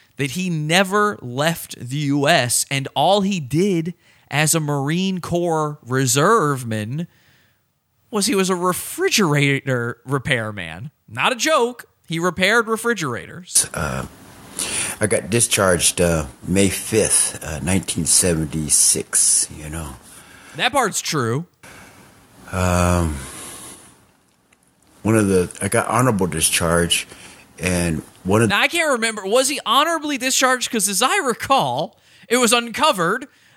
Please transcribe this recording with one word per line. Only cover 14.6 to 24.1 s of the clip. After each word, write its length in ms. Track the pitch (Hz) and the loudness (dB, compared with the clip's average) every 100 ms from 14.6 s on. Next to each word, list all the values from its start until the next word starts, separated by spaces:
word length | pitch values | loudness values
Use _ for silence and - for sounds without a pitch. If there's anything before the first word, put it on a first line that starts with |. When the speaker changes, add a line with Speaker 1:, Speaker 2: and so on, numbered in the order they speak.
| - - - - | -6 -6 -8 -2
Speaker 2:
I 60 | 107 | 0
got 240 | 110 - | 0 0
discharged, 680 | 117 - - 95 87 - - | 0 2 2 4 4 2 2
uh, 280 | 87 82 71 - - | 2 2 -2 -8 0
May 220 | 95 98 | 2 2
fifth, 720 | - - 110 82 - - - | 0 0 0 2 0 -2 -6
uh, 160 | - 76 | -10 -4
nineteen 440 | 73 95 - - 78 | -2 0 -2 -4 0
seventy-six, 1400 | - 90 80 76 78 73 - - 67 - - - - - 78 | 2 2 0 -2 -4 0 2 2 0 -2 0 2 0 -2 -8
you 120 | 76 | -12
know. 240 | 82 73 67 - - - - - 151 | -10 -10 -14 -20 -20 -20 -20 -16 -4
Speaker 1:
That 160 | 233 | -2
part's 300 | 262 214 - | 0 0 -2
true. 460 | - 156 117 127 175 _ - - - - - - - - - | -4 -2 0 -2 -6 _ -20 -20 -20 -20 -20 -20 -20 -20 -8
Speaker 2:
Um, 640 | 92 90 90 87 87 82 73 67 - - - - - - _ _ | -2 2 4 4 2 0 -2 -10 -16 -16 -18 -20 -20 -20 _ _